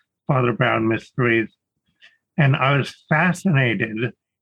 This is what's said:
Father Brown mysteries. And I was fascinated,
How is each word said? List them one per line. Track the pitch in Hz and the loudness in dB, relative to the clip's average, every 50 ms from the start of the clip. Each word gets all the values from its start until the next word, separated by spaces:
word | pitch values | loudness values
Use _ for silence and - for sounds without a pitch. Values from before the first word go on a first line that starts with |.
| _ _ _ _ _ | _ _ _ _ _
Father | - 151 131 127 120 120 | -2 0 0 0 0 0
Brown | 104 127 117 113 113 110 110 | 0 0 0 0 0 0 -2
mysteries. | 113 113 - - _ - 123 120 113 113 110 - - _ _ _ _ _ _ _ _ _ - - _ _ _ _ _ | -2 -2 -6 -8 _ -2 0 0 0 0 -2 -4 -8 _ _ _ _ _ _ _ _ _ -20 -20 _ _ _ _ _
And | - 151 135 135 | 0 2 2 2
I | - 127 135 143 139 | 2 0 0 0 0
was | 117 - - - _ _ | -2 -4 -10 -18 _ _
fascinated, | 156 151 170 185 170 - - 196 156 135 131 120 110 98 120 110 107 107 120 120 - _ _ _ _ _ | 0 0 2 0 -2 -2 -2 0 2 2 2 2 0 -2 -4 -4 -4 -6 -6 -6 -8 _ _ _ _ _